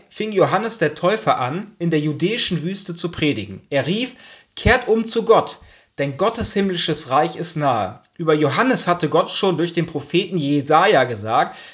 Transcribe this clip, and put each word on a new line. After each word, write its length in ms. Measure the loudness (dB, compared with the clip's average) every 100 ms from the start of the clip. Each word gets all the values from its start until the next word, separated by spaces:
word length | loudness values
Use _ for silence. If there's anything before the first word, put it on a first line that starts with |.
| _
fing 220 | -8 -4
Johannes 480 | 2 2 2 0 0
der 160 | 0 0
Täufer 420 | -2 0 0 0
an, 360 | 0 -4 -8 -6
in 140 | -2
der 80 | 0
judäischen 640 | 0 -2 -2 0 -2 -2
Wüste 320 | -6 -8 -8 -8
zu 160 | -8
predigen. 500 | -2 -2 -2 -6 -12 -4
Er 160 | -2 0
rief, 300 | -2 -4 -8 -20 -20 _ -2
‚Kehrt 320 | 2 2 4
um 180 | 0 0
zu 180 | -2
Gott, 360 | 4 4 4 -8 -20 -20 _ -6
denn 160 | -6 0
Gottes 360 | -2 0 -2
himmlisches 560 | 0 0 -2 0 0 2
Reich 240 | 2 2 -2
ist 220 | -6 -2
nahe.‘ 420 | 0 0 -2 -8 _ -4
Über 160 | 0
Johannes 540 | 2 2 2 2 2 2
hatte 220 | 0 2
Gott 200 | 2 0
schon 280 | 0 0 0
durch 140 | -2
den 120 | -2 -4
Propheten 520 | -6 -2 -2 0 -2
Jesaja 640 | 0 0 4 4 6 4
gesagt, 540 | 2 -2 -2 0 0 -6 -20